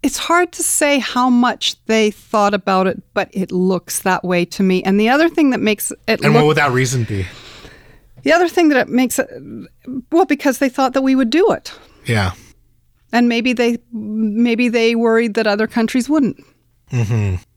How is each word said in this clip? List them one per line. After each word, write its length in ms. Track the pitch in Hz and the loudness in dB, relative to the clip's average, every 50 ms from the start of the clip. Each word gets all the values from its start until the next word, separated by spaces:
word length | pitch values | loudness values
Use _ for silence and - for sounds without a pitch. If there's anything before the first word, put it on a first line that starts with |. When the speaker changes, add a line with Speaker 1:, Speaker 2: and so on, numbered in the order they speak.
| - | -4
Speaker 1:
It's 140 | 285 - - | -4 -4 -4
hard 340 | - - 330 349 359 349 - | -4 0 0 0 0 -2 -4
to 100 | - 339 | -8 -6
say 380 | - - - 320 285 285 277 | -4 -2 0 0 2 0 0
how 280 | 220 - - 247 247 262 | -2 -2 -2 0 2 2
much 540 | 247 240 240 247 208 - - - - _ _ | 4 4 2 2 0 -2 -6 -6 -6 _ _
they 240 | - 220 220 220 214 214 | -2 0 2 2 0 -2
thought 420 | - - _ - 214 202 202 202 | -6 -14 _ -2 0 0 2 0
about 320 | 202 - - 190 185 190 | -2 -2 0 0 2 2
it, 160 | 190 - - - _ _ | 0 -2 -4 -10 _ _
but 140 | - 196 - - | -6 -6 -4 -4
it 180 | 196 185 - | -6 -6 -4
looks 500 | - 180 185 185 190 175 _ - - - - | -2 -2 0 0 0 -2 _ -6 -10 -4 -2
that 200 | 196 185 170 - | -2 -2 -2 -2
way 200 | 180 180 175 175 | -2 0 0 -2
to 180 | 175 - - 196 | -2 -2 -2 0
me. 200 | 190 185 185 - | 2 2 0 0
And 140 | 190 190 202 | 0 2 2
the 100 | 214 226 | 2 2
other 200 | 254 285 320 339 | 2 2 2 0
thing 220 | 320 - 311 277 | 2 2 2 2
that 100 | 254 - | 2 0
makes 300 | - 220 214 202 - - | 0 -2 -2 -2 -4 -10
it 80 | - - _ | -10 -10 _
Speaker 2:
And 140 | - 220 - | -4 -4 0
Speaker 1:
look 140 | - 147 151 | 2 4 4
Speaker 2:
what 120 | 151 151 | 4 4
would 100 | 151 151 | 4 4
that 140 | 151 147 143 | 2 2 2
reason 320 | 123 127 131 123 131 127 113 | 2 0 0 0 -2 -4 -4
be? 220 | - 110 98 92 87 - - - - - - - - - - - - - - _ _ - - - | -4 -4 -6 -6 -8 -10 -18 -20 -20 -20 -20 -20 -20 -20 -20 -20 -20 -20 -20 _ _ -20 -8 0
Speaker 1:
The 100 | 269 311 | 2 4
other 160 | 349 359 330 | 4 4 2
thing 200 | - 359 349 302 | 2 2 2 4
that 100 | 294 254 | 4 2
it 100 | - - | 0 0
makes 300 | - 247 262 240 - - | 0 0 0 0 0 -4
it, 100 | - - - - 135 - - - - - _ _ _ - 254 269 - _ - | -4 -4 -6 -18 -16 -16 -16 -16 -16 -18 _ _ _ -12 -12 -12 -10 _ 0
well, 120 | 330 381 | 0 2
because 340 | - 302 277 - 285 254 - | 2 0 -2 0 -2 0 0
they 100 | 285 269 | -2 -2
thought 240 | 240 - 262 254 254 | 0 0 -2 0 0
that 100 | 277 269 | 0 0
we 140 | 262 269 | 2 2
would 140 | 254 269 226 | 2 0 0
do 200 | 233 320 392 440 - | 2 2 2 2 0
it. 200 | - _ - - - - - _ _ - | -2 _ -14 -20 -20 -20 -20 _ _ -6
Speaker 2:
Yeah. 260 | - 120 107 98 90 85 - - - - _ _ _ _ _ _ _ _ _ _ _ - | -2 -2 0 0 -2 -4 -8 -18 -20 -20 _ _ _ _ _ _ _ _ _ _ _ 0
Speaker 1:
And 160 | 233 247 240 | 0 2 2
maybe 240 | 233 233 226 254 247 | 0 0 0 -2 0
they, 260 | 226 240 233 240 233 _ _ 233 | 0 0 0 0 -4 _ _ -12
maybe 760 | 220 214 208 214 220 220 214 202 220 233 240 226 220 247 240 | -12 -10 -8 -4 -4 -2 -2 0 0 0 0 2 0 0 0
they 260 | 220 240 226 226 233 | 2 2 2 2 2
worried 400 | 226 233 233 226 226 233 233 202 | 2 2 2 2 2 0 0 -2
that 120 | 226 220 | -2 0
other 200 | 214 202 208 220 | 0 0 0 -2
countries 420 | 220 - 240 220 226 - 262 233 262 | -2 0 -2 -2 0 0 -2 -2 0
wouldn't. 360 | 294 320 277 208 - - - _ _ _ _ _ _ _ _ _ - | 0 2 2 0 -2 -6 -16 _ _ _ _ _ _ _ _ _ -4
Speaker 2:
Mm-hmm. 440 | 123 117 95 120 110 104 101 92 87 - _ _ | -4 -2 0 -2 -2 0 -2 -4 -4 -8 _ _